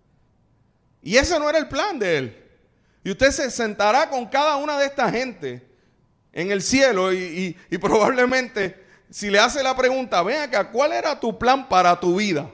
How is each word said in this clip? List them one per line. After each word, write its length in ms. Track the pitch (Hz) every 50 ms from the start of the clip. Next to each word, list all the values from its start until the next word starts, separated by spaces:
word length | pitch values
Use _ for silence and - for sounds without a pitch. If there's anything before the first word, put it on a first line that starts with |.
| _ _ _ _ _ _ _ _ _ _ _ _ _ _ _ _ _ _ _ _
Y 160 | _ 147 208
ese 220 | 262 285 311 359 302
no 100 | 294 294
era 100 | 311 320
el 100 | 277 -
plan 280 | 277 277 359 427 370
de 220 | 254 208 180 160 143
él. 260 | 131 113 - - _ _ _ _ _ _ _ _ _ _ _ _ _
Y 80 | 180 196
usted 180 | - 262 277
se 220 | 269 - 285 240 -
sentará 580 | - 233 214 202 - 202 208 220 277 320 311
con 160 | 285 254 240
cada 300 | - - 269 294 311 294
una 240 | 277 285 302 294 277
de 60 | 277
esta 220 | 277 277 - 247 208 208
gente 520 | 233 254 254 208 - 147 131 123 127 - _ _ _ _ _ _ _ _ _ _ _ _ _ _
en 180 | - 170 196
el 100 | 202 196
cielo 520 | - - 254 262 269 262 220 185 185 190 185
y, 60 | 185
y, 380 | 180 175 151 180 190 175 156 - - _
y 80 | 175 180
probablemente 1080 | 180 185 151 220 208 - 262 247 247 247 262 262 254 226 - 214 190 185 - - - _ _ _ _ _
si 200 | - - 202 208
le 80 | 196 202
hace 240 | 226 247 247 294 262
la 140 | 262 262
pregunta, 460 | 262 254 247 262 262 254 - 226 180 170
"Ven 180 | 202 269 302
acá, 300 | 294 247 254 208 190 -
¿cuál 220 | 220 233 285 311 339
era 260 | 349 - 320 277 -
tu 200 | - 226 190 -
plan 300 | 220 247 262 269 247 -
para 300 | 190 185 180 175 175 175
tu 180 | 185 175 175
vida?" 340 | 196 214 202 170 143 139 -